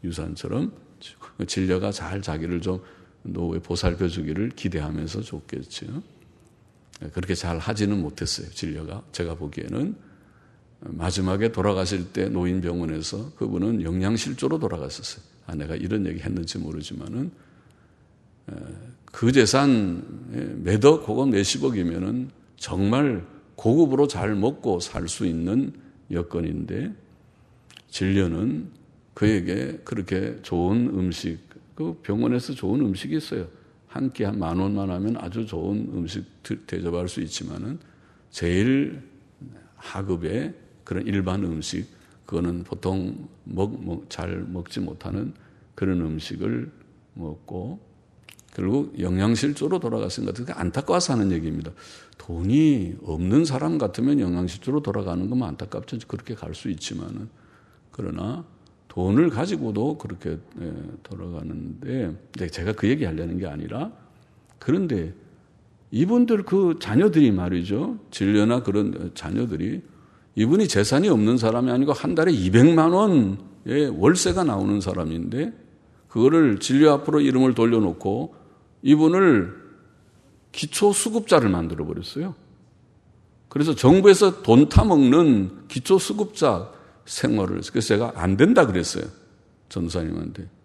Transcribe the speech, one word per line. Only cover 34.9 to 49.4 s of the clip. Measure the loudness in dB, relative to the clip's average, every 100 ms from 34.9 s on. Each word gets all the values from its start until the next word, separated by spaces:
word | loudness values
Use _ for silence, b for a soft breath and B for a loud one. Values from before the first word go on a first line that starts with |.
하면 | -4 -4 -4
아주 | -6 -8
좋은 | -6 -6 -4 -4 -4
음식 | -6 -8 -8 -12 _
드-, | -10 -10
대접할 | -8 -6 -4 -4 -4
수 | -6
있지만은 | -8 -8 -10 -10 -10 -12 b b b b b
제일 | -6 0 2 2 2 0 -6 -18 -20 _ _ -20 -20 _ _
하급의 | -14 -10 -4 -4 -2 -4 -6 -10 -20 _
그런 | -8 -6 -2
일반 | -2 0 -2
음식, | -4 -6 -6 -8 -10 b b b
그거는 | -8 -4 -2 -4
보통 | -8 -6 -4 -2 -4 -8 -14 -18
먹-, | -12 -4 -4 -4
먹-, | -8 -10 -10
잘 | -10 -8 -8 -8
먹지 | -10 -10 -8
못하는 | -8 -8 -8 -8 -8 -12 b b b
그런 | -6 -2 0
음식을 | -2 -6 -8 -6 -4 -4 -6 -14 _ _ _
먹고 | -12 -12 -12 -12 -10 -10 -12 -16 _ _ _ -20 -20 _
결국 | -6 -2 0 -2 -4
영양실조로 | -2 0 2 2